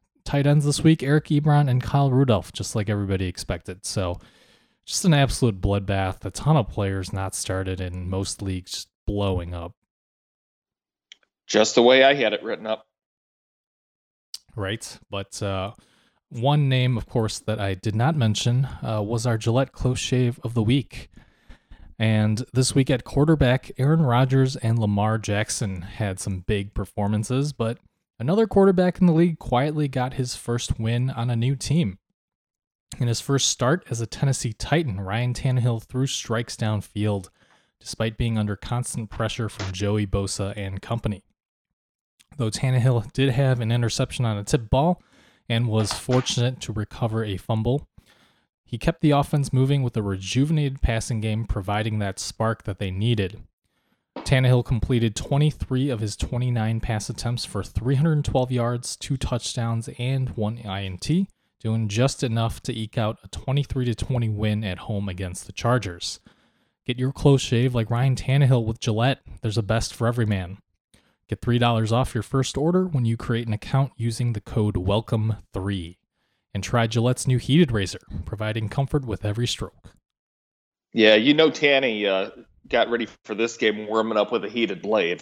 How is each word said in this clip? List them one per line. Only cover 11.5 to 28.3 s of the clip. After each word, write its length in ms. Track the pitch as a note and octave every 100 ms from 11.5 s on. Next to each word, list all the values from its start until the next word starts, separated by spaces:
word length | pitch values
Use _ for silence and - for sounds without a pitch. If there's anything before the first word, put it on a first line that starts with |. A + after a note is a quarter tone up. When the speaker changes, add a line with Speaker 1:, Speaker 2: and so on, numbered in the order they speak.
| G#2+ A2 -
Speaker 2:
the 60 |
way 200 | B2 C3
I 120 | C3+
had 180 | C#3+ A2
it 100 | G#2
written 240 | A2 F#2 A2
up. 220 | A2 _ _ _ _ _ _ _ _ _ _ _ _ _ _ _ - _ A#2
Speaker 1:
Right. 420 | G2 A2+ - - -
But, 320 | G2+ G2+ -
uh, 340 | G2+ F#2+ G2 - _ _ _ _ _
one 400 | B2 B2+ D3 C#3
name, 280 | C3 B2+ A#2
of 100 | -
course, 320 | B2+ A2 -
that 220 | - G#2+
I 140 | G2
did 200 | F#2+ A2+
not 220 | G#2+ B2 D#3
mention, 500 | A2 G#2 A#2+ B2 C3+ -
uh, 180 | B2 G#2+
was 260 | G#2 A#2+ A#2+
our 120 | A2+
Gillette 320 | A#2 A#2+ C3+
Close 300 | - B2+ B2+
Shave 400 | - B2+ B2 A#2+
of 120 | A#2
the 80 | A#2
Week. 440 | G#2+ C3+ - - - - - _ - - - - - -
And 440 | A2 G#2+ G#2+ G#2+ C3
this 220 | B2 C3
week 160 | C#3 C3
at 140 | C3+
quarterback, 680 | - E3+ D#3+ D#3 C3 C3 - -
Aaron 240 | C3+ E3
Rodgers 540 | C#3+ A#2+ C3 C3+ C3 C#3
and 200 | A2+ A#2
Lamar 420 | G#2+ G2+ G#2+ A2
Jackson 640 | G#2 G#2 G#2+ - G#2 F#2
had 360 | F#2+ - G#2 F#2
some 220 | - F#2
big 340 | - G#2 G2
performances, 800 | - G2 - G2+ G#2+ A2 B2+ D3
but 260 | - A2+ A#2+ _ _ _ -
another 300 | A#2